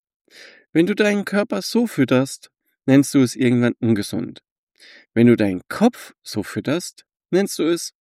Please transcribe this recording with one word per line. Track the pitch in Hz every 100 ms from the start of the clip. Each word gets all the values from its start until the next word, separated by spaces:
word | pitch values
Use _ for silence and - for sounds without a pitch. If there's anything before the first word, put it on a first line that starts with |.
| _ _ _ - - - _
Wenn | 160 180
du | 202
deinen | 208 202 190
Körper | 196 202 202
so | - 226 233
fütterst, | - 127 127 135 - - _ _ _ -
nennst | 139 135
du | 143
es | 123 -
irgendwann | 127 123 120 -
ungesund. | 117 104 - 95 - - _ _ _ _ - - _
Wenn | 110 120
du | 110
deinen | 101 90 -
Kopf | - 233 - - _
so | - 107
fütterst, | - - - 160 - - _ _ _
nennst | 175 202 -
du | 160
es | 170 - -